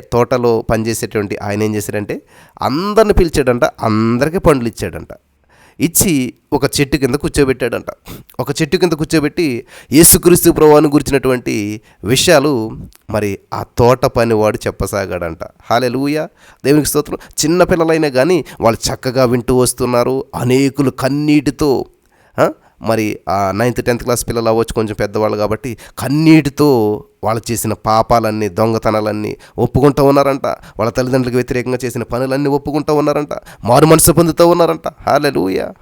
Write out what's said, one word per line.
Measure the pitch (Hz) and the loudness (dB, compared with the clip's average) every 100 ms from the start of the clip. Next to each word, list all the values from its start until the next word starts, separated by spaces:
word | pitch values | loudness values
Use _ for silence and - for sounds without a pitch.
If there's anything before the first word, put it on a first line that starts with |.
| - | 0
తోటలో | 120 120 127 120 113 | 0 0 0 2 0
పనిచేసేటువంటి | - 113 110 110 110 110 101 104 | 0 -2 -2 -4 -4 -4 -4 -6
ఆయన | 101 104 | -6 -2
ఏం | 107 107 | -2 -4
చేశాడంటే | - 107 101 220 - - - - | -6 -6 -6 -10 -12 -20 -20 -6
అందరిని | - 269 202 214 214 | -4 -2 0 2 2
పిలిచాడంట, | 196 170 156 127 120 147 | 2 0 0 0 0 -2
అందరికీ | - 113 107 113 120 147 180 | -2 -2 0 0 0 -2 0
పండ్లు | - 139 117 | 2 2 -2
ఇచ్చాడంట. | - 95 82 80 - _ _ _ _ _ - | -6 -10 -10 -14 -20 _ _ _ _ _ -6
ఇచ్చి | 160 - 208 147 127 - _ | -4 0 0 0 -2 -8 _
ఒక | 143 139 - | -2 -2 -2
చెట్టు | 143 156 | -2 0
కింద | 131 135 | -2 -2
కూర్చోబెట్టాడంట. | 165 - 135 127 123 104 - - - - - - | -2 0 0 0 -4 -4 -8 -16 -18 -20 -12 -8
ఒక | 127 139 | -6 -4
చెట్టు | 156 185 | -2 0
కింద | 180 | 0
కూర్చోబెట్టి | 160 156 160 147 165 160 117 - - - | 0 -2 0 0 -2 -4 -4 -10 -20 2
యేసుక్రీస్తు | 139 165 143 175 175 170 | 4 6 4 4 4 4
ప్రభువును | 156 151 147 151 | 4 6 6 6
గురించినటువంటి | 143 135 139 127 127 135 120 104 107 _ _ | 2 0 0 0 -2 -4 -4 -6 -8 _ _
విషయాలు | 92 135 - 156 139 127 110 139 - - - | -2 0 4 4 2 0 -4 -10 -18 -20 -8
మరి | 104 104 98 _ | -4 -4 -6 _
ఆ | 101 - - | -10 -6 2
తోట | 120 127 135 | 4 4 0
పనివాడు | 123 117 110 107 - - | 0 2 2 0 -2 -6
చెప్పసాగాడంట. | - 101 104 95 90 85 82 - _ - | -6 -4 -4 -6 -6 -8 -10 -14 _ -2
హల్లెలూయా, | 117 123 127 143 151 165 _ - _ 131 | -2 0 -2 -4 -4 -8 _ -20 _ 2
దేవునికి | 151 135 | 2 2
స్తోత్రం. | 147 147 - - - 151 | -2 -4 -8 -10 -4 0
చిన్న | 180 | 2
పిల్లలైనా | 175 180 165 160 151 | 2 2 0 0 0
కానీ | 127 143 180 - - | 0 2 0 -2 -2
వాళ్ళు | 110 110 - | 0 0 -4
చక్కగా | 123 131 123 127 | -6 -4 0 0
వింటూ | 123 113 127 | 0 0 2
వస్తున్నారు. | 123 - 123 120 123 131 - - | 2 0 -2 0 0 -2 -6 -6
అనేకులు | 120 127 139 - 147 | 0 2 2 0 -2
కన్నీటితో, | - 131 143 151 151 143 123 151 127 - _ _ _ _ - | -2 -2 0 2 2 0 -2 0 0 -4 _ _ _ _ -2
ఆ, | 165 - _ _ | -2 -2 _ _
మరి | 107 113 107 - - | -4 -2 -2 -4 -4
ఆ | 95 98 98 | -2 -2 0
నైన్త్, | 123 117 123 | -2 -2 -2
టెన్త్ | 120 | -2
క్లాస్ | 123 120 - | -2 -4 -4
పిల్లలు | 117 113 | -2 0
అవ్వచ్చు, | 113 113 | 0 0
కొంచెం | - 110 107 | -4 -4 -4
పెద్దవాళ్ళు | 104 107 107 107 | -4 -2 -2 -2
కాబట్టి, | 104 107 131 110 - - | -4 -4 -8 -12 -16 -10
కన్నీటితో | - 147 160 160 139 - 147 127 107 104 - _ | -2 2 6 6 4 2 2 2 2 -2 -8 _
వాళ్ళు | 101 113 - | -4 -4 -4
చేసిన | 113 113 | -4 -4
పాపాలన్నీ, | 101 110 110 - 117 110 107 104 | -4 0 2 2 2 0 -2 -4
దొంగతనాలన్నీ | 90 113 113 117 107 107 107 104 - - - | -2 0 0 0 -2 -2 -4 -6 -10 -10 -4
ఒప్పుకుంటూ | 120 127 147 143 139 | -2 2 2 4 4
ఉన్నారంట. | 139 139 139 - | 4 2 0 -4
వాళ్ళ | - - - 113 | -8 -10 -6 -4
తల్లిదండ్రులకు | 120 127 131 123 123 | -2 -2 0 0 -2
వ్యతిరేకంగా | 120 123 120 123 127 | -2 -4 -4 -6 -6
చేసిన | 120 | -8
పనులన్నీ | 113 120 131 135 143 | -6 -4 -4 -2 0
ఒప్పుకుంటూ | 143 143 147 147 151 | -2 -2 -4 0 0
ఉన్నారంట. | 147 147 147 - - - | 0 -2 -4 -10 -14 -6
మారు | 104 127 156 | 0 4 6
మనసు | 160 - | 6 4
పొందుతూ | 156 170 151 170 | 4 2 4 4
ఉన్నారంట. | 175 165 160 - | 4 2 -2 -8
హల్లెలూయా, | - - 135 147 135 180 185 - - | -8 -2 0 0 -2 -2 -4 -6 -8